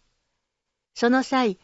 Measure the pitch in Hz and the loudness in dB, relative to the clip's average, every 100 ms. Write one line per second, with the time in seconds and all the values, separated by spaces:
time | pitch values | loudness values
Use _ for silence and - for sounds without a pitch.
0 | _ _ _ _ _ _ _ _ _ - | _ _ _ _ _ _ _ _ _ -2
1 | 240 262 254 262 233 185 | 0 0 0 0 -2 -4